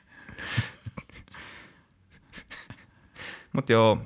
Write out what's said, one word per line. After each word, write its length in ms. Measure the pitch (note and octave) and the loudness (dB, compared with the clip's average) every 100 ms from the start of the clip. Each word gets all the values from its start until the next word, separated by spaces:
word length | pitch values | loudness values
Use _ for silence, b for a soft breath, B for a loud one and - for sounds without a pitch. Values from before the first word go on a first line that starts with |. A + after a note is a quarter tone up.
| B B B B B B B B - - - - - B B B B B B _ _ _ _ - - - - - _ _ _ B B B B | B B B B B B B B -16 -16 -18 -20 -20 B B B B B B _ _ _ _ -20 -20 -20 -20 -20 _ _ _ B B B B
Mut 160 | D3 - | -4 4
joo, 320 | A2+ A2 G#2+ | 6 6 4